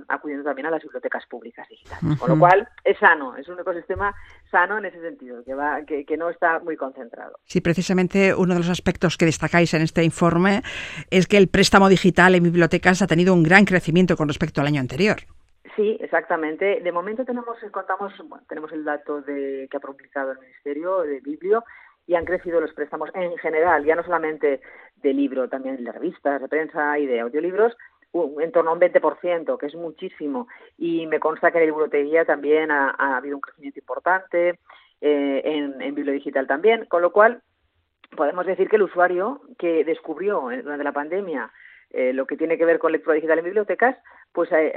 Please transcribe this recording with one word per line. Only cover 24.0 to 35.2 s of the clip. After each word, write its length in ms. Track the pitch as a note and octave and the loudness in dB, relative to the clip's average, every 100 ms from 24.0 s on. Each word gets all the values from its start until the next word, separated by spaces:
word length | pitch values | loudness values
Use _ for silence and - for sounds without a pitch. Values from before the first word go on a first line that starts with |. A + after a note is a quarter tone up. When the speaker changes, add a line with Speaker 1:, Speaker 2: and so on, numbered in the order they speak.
Speaker 1:
solamente 560 | E3+ E3+ D#3+ D3+ D3+ C3+ - - - | 0 -2 -2 -2 0 -2 -6 -20 -20
de 180 | _ C#3+ | _ -2
libro, 360 | C3+ C#3 C3 B2 | 0 0 -2 -4
también 340 | C3+ C3 C3+ | -6 -8 -10
de 80 | A#2+ | -10
revistas, 500 | - C#3+ F3+ C#3+ C#3 | -8 -8 -4 -4 -4
de 60 | B2+ | -2
prensa 500 | D3 D#3 - D3 D3 | -4 -4 -4 -2 0
y 40 | |
de 140 | C#3+ A#2+ | 0 -2
audiolibros, 580 | A#2 C#3+ E3+ F#3 A3+ A3+ - _ _ | -2 -4 -4 0 0 -2 -14 _ _
u-, 280 | F3 D3+ D3 | -4 -4 -4
en 120 | E3 | -2
torno 180 | E3 E3 | 0 0
a 40 | |
un 40 | E3+ | 2
veinte 220 | F3 F3 | 2 2
por 180 | D#3 - | 0 -2
ciento, 400 | F3 F3 D3 B2+ | -4 -4 -4 -6
que 80 | C#3+ | -8
es 80 | |
muchísimo, 720 | D#3+ E3+ D#3 F#3+ - D3 C3+ A#3+ - - _ | -10 -12 -12 -14 -10 -8 -8 -10 -16 -20 _
y 300 | E3 E3 D#3+ | -4 -4 -2
me 100 | D#3 | -2
consta 320 | D3+ E3 F3 | -2 0 2
que 80 | E3+ | 4
en 40 | |
el 80 | D#3+ | 2
Librotería 540 | D3+ D3 D3 C#3+ D#3+ | 2 0 0 2 2
también 460 | E3 D3 C#3+ D3+ D#3 | 2 0 2 2 2
ha, 200 | D3 C#3 - | 0 0 0
ha 200 | C#3 C3 | -2 -2
habido 180 | C#3+ | -4
un 60 | C#3 | -10
crecimiento 400 | - _ C#3 C#3+ | -12 _ -16 -16
importante, 800 | - B2+ F3 F#3 F#3 F3 F3 E3+ _ - _ _ | -10 -6 0 0 0 0 0 -2 _ -20 _ _
eh, 420 | D3 D3 | 0 2